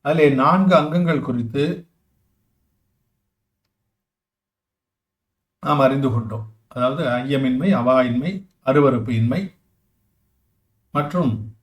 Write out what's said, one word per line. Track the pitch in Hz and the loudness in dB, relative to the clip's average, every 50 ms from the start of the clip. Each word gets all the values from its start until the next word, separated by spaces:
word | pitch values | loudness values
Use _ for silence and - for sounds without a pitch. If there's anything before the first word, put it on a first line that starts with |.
அதிலே | _ 143 160 165 151 143 | _ -2 2 4 4 4
நான்கு | 135 131 135 147 175 190 190 185 180 | 4 4 2 2 4 4 4 4 4
அங்கங்கள் | 156 147 151 160 175 175 165 160 135 | 4 2 2 -2 0 0 0 0 -2
குறித்து | 120 139 120 120 117 113 117 139 147 170 175 175 - _ _ _ _ _ _ _ _ _ _ _ _ _ _ _ _ _ _ _ _ _ _ _ _ _ _ _ _ _ _ _ _ _ _ _ _ _ _ _ _ _ _ _ _ _ _ _ _ _ _ _ _ _ _ _ _ _ _ _ _ _ _ _ _ _ _ _ _ _ _ _ _ _ _ _ | -2 -4 -4 -4 -6 -4 -4 -2 -2 -2 -4 -8 -12 _ _ _ _ _ _ _ _ _ _ _ _ _ _ _ _ _ _ _ _ _ _ _ _ _ _ _ _ _ _ _ _ _ _ _ _ _ _ _ _ _ _ _ _ _ _ _ _ _ _ _ _ _ _ _ _ _ _ _ _ _ _ _ _ _ _ _ _ _ _ _ _ _ _ _
நாம் | - 151 147 143 | -4 -2 2 4
அறிந்து | 135 131 135 139 135 127 | 4 4 2 2 -2 -2
கொண்டோம். | 113 117 110 107 110 110 - - - _ _ | -2 -2 -4 -6 -10 -10 -12 -14 -18 _ _
அதாவது | _ - 123 123 131 139 165 160 | _ -6 -4 -4 -2 -2 -4 -4
ஐயமின்மை, | 127 120 123 131 135 143 135 135 127 127 131 156 196 | -4 -4 -4 -4 -2 -2 -2 0 -2 -2 0 0 0
அவா | 196 120 120 127 131 131 | 0 2 2 2 2 2
இன்மை, | 127 120 117 123 143 175 196 190 - _ _ _ _ | 2 2 -2 -2 -2 -4 -6 -8 -14 _ _ _ _
அருவருப்பு | 135 135 147 143 135 123 117 110 127 | 0 2 4 4 4 2 0 -4 -2
இன்மை | 120 113 113 117 135 180 196 185 _ _ _ _ _ _ _ _ _ _ _ _ _ _ _ _ _ _ _ _ _ _ _ _ _ _ _ _ | -2 0 0 0 0 -2 -6 -8 _ _ _ _ _ _ _ _ _ _ _ _ _ _ _ _ _ _ _ _ _ _ _ _ _ _ _ _
மற்றும் | - 147 143 - - 180 165 127 104 104 107 - - _ | -6 -6 -4 -4 -4 -2 -2 -2 -2 -4 -8 -14 -18 _